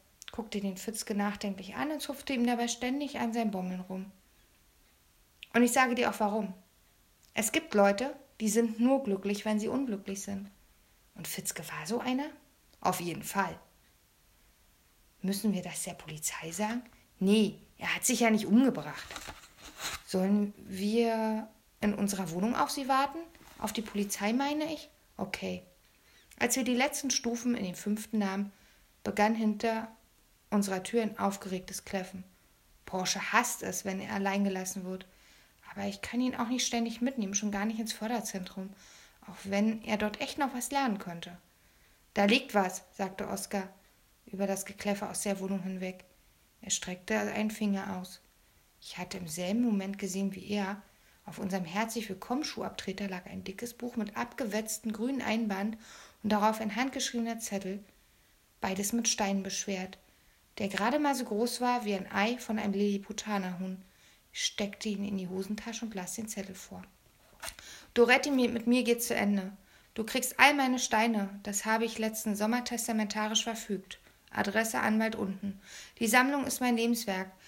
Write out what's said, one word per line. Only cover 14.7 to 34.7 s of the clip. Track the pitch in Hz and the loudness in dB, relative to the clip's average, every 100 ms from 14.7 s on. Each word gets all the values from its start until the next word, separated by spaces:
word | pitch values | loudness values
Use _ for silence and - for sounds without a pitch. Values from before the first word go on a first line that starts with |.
| _ _ _ _ _ | _ _ _ _ _
Müssen | 190 196 220 | -4 0 0
wir | 180 | 0
das | 175 160 | -2 -6
der | - | -8
Polizei | 170 - 156 - - 165 | -8 -12 -8 -6 -6 -6
sagen? | 170 214 240 240 - _ - | -4 -2 -2 -6 -16 _ 0
Nee, | 190 214 202 - - - | 6 6 6 2 -14 -8
er | - - | -4 0
hat | - | 2
sich | 233 | 4
ja | 233 | 6
nicht | 220 214 | 6 8
umgebracht. | 214 269 170 147 - - - - - - - - - - - - | 8 8 4 -2 -8 -10 -12 -12 -14 -18 -20 -20 -10 -8 -8 -4
Sollen | 190 190 202 208 208 | 0 4 4 2 -2
wir | - 190 208 226 233 226 220 220 220 - _ _ | -10 -4 2 4 4 2 2 0 -4 -14 _ _
in | 208 - | 0 2
unserer | 202 196 175 | 2 0 -2
Wohnung | 170 214 - | 0 0 2
auf | 285 | 0
sie | - 254 | 0 2
warten? | 262 277 320 330 - - - | 2 2 -2 -12 -16 -20 -8
Auf | 214 | -4
die | - | -4
Polizei, | 220 202 202 - 202 | -2 -2 -2 0 0
meine | 247 277 302 311 | 2 2 0 -2
ich? | 302 - _ _ - | -4 -10 _ _ -8
Okay. | 190 - 190 180 - _ _ _ _ - - - | -6 -4 -4 -6 -10 _ _ _ _ -20 -16 -2
Als | 240 254 | 0 2
wir | |
die | 254 240 | 2 2
letzten | 277 294 269 | 2 0 -2
Stufen | - 240 233 240 240 | 0 0 0 0 0
in | |
den | 190 | -2
fünften | 170 - 214 - 220 | -4 -2 -2 0 0
nahmen, | 196 190 202 - - - _ _ | 2 0 -4 -8 -20 -20 _ _
begann | 214 202 214 | -2 4 4
hinter | 226 220 208 226 226 220 - _ _ _ _ _ | 4 2 2 0 0 -4 -12 _ _ _ _ _
unserer | 208 196 190 | 2 2 0
Tür | 190 233 | 0 2
ein | 214 214 | 2 2
aufgeregtes | 196 196 190 185 185 - | 0 0 -4 -6 -6 -10
Kläffen. | - 196 185 190 185 - _ _ _ - - | -6 -6 -6 -10 -14 -20 _ _ _ -20 -8
Porsche | 190 180 196 - | -4 -2 -2 2
hasst | 214 240 - | 2 2 0
es, | 190 185 | -6 -6
wenn | 190 190 | -4 -6
er | 202 | -4
allein | 196 196 196 | -2 0 2
gelassen | 196 190 185 | 2 0 -4